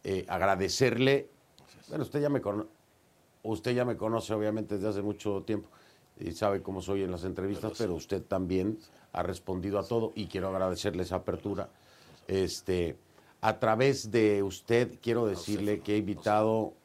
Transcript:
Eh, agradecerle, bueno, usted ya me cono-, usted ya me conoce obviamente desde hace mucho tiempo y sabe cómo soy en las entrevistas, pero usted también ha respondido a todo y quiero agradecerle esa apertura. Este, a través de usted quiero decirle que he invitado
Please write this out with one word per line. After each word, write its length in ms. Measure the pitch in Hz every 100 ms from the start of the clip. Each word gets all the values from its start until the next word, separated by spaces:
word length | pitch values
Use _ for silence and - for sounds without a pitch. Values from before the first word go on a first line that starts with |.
Eh, 200 | 98 95 -
agradecerle, 1000 | 90 98 95 95 - 131 113 131 139 - _ _ _ - - -
bueno, 160 | -
usted 160 | 131 147
ya 60 | 143
me 100 | 139
cono-, 260 | 101 101 107 _ _ _ _ _ _ _
usted 320 | 107 104 127
ya 100 | 123
me 120 | 123 104
conoce 360 | 110 113 107
obviamente 440 | 110 107 107 104 104
desde 120 | 107
hace 140 | 101
mucho 400 | 104 98 107 98
tiempo 240 | - 104 - - - _ _ -
y 140 | 87
sabe 300 | 87 104 98
cómo 180 | 92 95
soy 220 | 92 98
en 80 | 95
las 140 | 90
entrevistas, 480 | 92 90 95 98 107 -
pero 180 | 107
usted 280 | 85 - 98
también 560 | - 95 90 92 95 110 - - _
ha 100 | -
respondido 560 | 87 87 - 92 95 98
a 80 | 92
todo 260 | 117 113
y 140 | 107 95
quiero 200 | 95 95
agradecerle 540 | 95 95 87 104 85
esa 140 | 87 92
apertura. 520 | - 90 104 98 - _ - - - - -
Este, 680 | 95 90 - - 90 85 - _ - - _
a 160 | 110 107
través 500 | 113 110 135 135 107
de 320 | 113 107 101
usted 560 | 98 90 - 117 123 -
quiero 240 | 117 117 113
decirle 540 | 90 - 104 104 104
que 140 | -
he 40 | 104
invitado 760 | 95 98 110 107 110 110 107 -